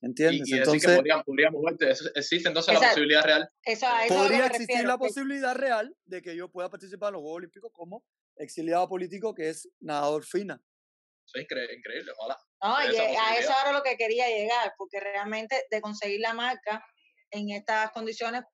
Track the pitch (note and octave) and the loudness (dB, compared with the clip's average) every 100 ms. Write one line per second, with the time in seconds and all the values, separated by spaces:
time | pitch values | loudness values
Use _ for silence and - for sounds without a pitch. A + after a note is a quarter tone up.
0 | A#2+ B2+ D#3 C#3 C3+ C3 C#3 D3+ F3 F3 | -8 2 2 4 0 2 4 6 8 6
1 | D3 D#3 D3 C3+ D3+ D#3 D#3+ D#3+ D3 C3 | 6 2 2 2 2 4 -2 2 2 2
2 | D#3 - C#3 E3+ E3+ D#3+ E3 E3 A#3+ F3+ | 0 -4 -2 0 0 0 4 6 6 6
3 | D3 D3+ D#3 D#3 D#3+ _ - A3 B3+ A#3 | 6 4 6 4 2 _ -6 -2 0 2
4 | A3+ F#3 G4+ - B3+ A#3+ A#3 B3 B3 B3+ | 2 4 4 4 2 0 -2 -2 0 0
5 | C4 A#3+ C4+ C#4 C4 B3+ C4+ A#3 A#3 F4 | -2 -4 -6 -4 -2 -2 0 0 -2 -10
6 | _ F#3 E3+ E3+ F3+ F3+ F3+ F#3+ F#3+ F#3+ | _ -14 -10 -12 -12 -8 -10 -10 -16 -8
7 | G3+ F#3+ D3 E3 E3+ G3 A3 F#3+ E3+ G#3 | -6 -6 -10 -12 -14 -18 -20 _ -16 -16
8 | _ _ _ _ D3 - E3 E3+ F3+ F#3 | _ _ _ _ -14 -8 -2 0 0 -4
9 | F#3 F#3+ - - D#3 D#3 - _ D#3+ D3 | -6 -6 -8 -6 -6 -8 -14 _ -8 -2
10 | D3 D3+ D3+ - G#3 C3+ _ _ _ _ | -2 -2 -2 -4 -4 -10 _ _ _ _
11 | _ _ _ B2+ A#2+ C3 A#2+ A#2+ A2 B2 | _ _ _ -12 -8 -8 -8 -10 -12 -12
12 | D3+ - A2 C3+ _ _ G3 B3+ C#4 A3 | -12 -12 -8 -8 _ _ -2 0 2 2
13 | A3 A3 A3 A#3 C4 C4+ C#4 C#4+ C#4 A#3+ | 2 2 2 2 2 2 2 0 0 -2
14 | A3+ A#3 B3 A3 G#3 A#3+ G#3+ - F#3+ G3+ | 0 0 0 0 0 0 0 -4 -10 -8
15 | G3 G3+ G#3 G#3+ A3 C4 C4 G#3+ G#3+ G#3 | -6 -6 -4 -6 -4 -4 -2 -4 -4 -8
16 | G#3 G3+ A3+ A3+ A#3+ B3+ - G#3+ - _ | -4 -2 -2 -2 -4 -4 -6 -8 -8 _
17 | _ _ _ G#3 G#3 G3+ G#3 A3 A3 A3+ | _ _ _ -8 -6 -6 -2 -2 -2 -4
18 | A3 A3 A#3 A#3+ B3 | -8 -6 -6 -6 -10